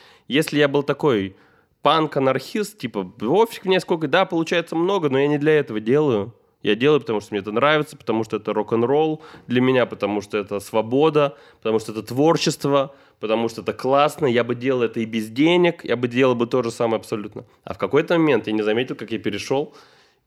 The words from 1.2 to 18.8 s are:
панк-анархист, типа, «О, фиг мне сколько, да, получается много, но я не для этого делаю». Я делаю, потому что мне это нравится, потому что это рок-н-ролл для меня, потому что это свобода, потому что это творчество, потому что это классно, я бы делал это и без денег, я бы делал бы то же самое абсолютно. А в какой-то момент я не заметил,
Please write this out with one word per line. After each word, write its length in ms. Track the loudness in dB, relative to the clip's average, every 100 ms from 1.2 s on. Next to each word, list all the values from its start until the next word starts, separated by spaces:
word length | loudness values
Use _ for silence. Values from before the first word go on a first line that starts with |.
| -2 -10 _ _ _ _
панк-анархист, 920 | 0 2 0 0 0 0 -4 -6 -6 -6
типа, 320 | -8 -6 -8 -6
«О, 240 | 0 2 2
фиг 200 | -2 0
мне 140 | 0
сколько, 280 | 0 -2 0
да, 180 | 0 0
получается 500 | -2 -2 -2 -2 -2
много, 340 | 0 0 0
но 100 | 2
я 80 | 2
не 100 | 2
для 160 | 2 2
этого 200 | 2 -4
делаю». 540 | 0 2 2 0 -2 -10 _ _
Я 120 | -2 2
делаю, 240 | 4 2
потому 220 | 0 -4
что 120 | -2
мне 80 | -6
это 100 | -2
нравится, 440 | 0 2 2 -2 -10
потому 280 | -4 -2
что 140 | -2 -4
это 140 | -4
рок-н-ролл 680 | -4 0 0 2 2 0 -2 -10 -18 -2
для 140 | 2
меня, 240 | 4 4 2
потому 360 | -2 -4 -4
что 160 | -4 -6
это 200 | -4 -8
свобода, 800 | -4 -2 0 2 2 2 0 -2 -20 _
потому 180 | -2 -2
что 120 | -2
это 100 | -10
творчество, 920 | -6 2 2 4 0 -2 0 0 -2 -8 _ -10
потому 280 | -2 0 -2
что 140 | -4
это 120 | -8
классно, 520 | -4 0 2 2 0 0
я 180 | 0
бы 120 | 0 -2
делал 260 | -2 0
это 180 | -2 -2
и 60 | -4
без 240 | -4 -6
денег, 560 | 0 2 4 4 0 -4
я 100 | -2
бы 120 | -2
делал 260 | 2 2 2
бы 120 | 0
то 160 | 0
же 80 | -2
самое 260 | -2 -2 -2
абсолютно. 460 | -4 -8 -8 -14 -18 _
А 100 | -12
в 40 | -6
какой-то 400 | 0 0 2 2
момент 300 | 4 2 0
я 60 |
не 100 | -2
заметил, 320 | 0 0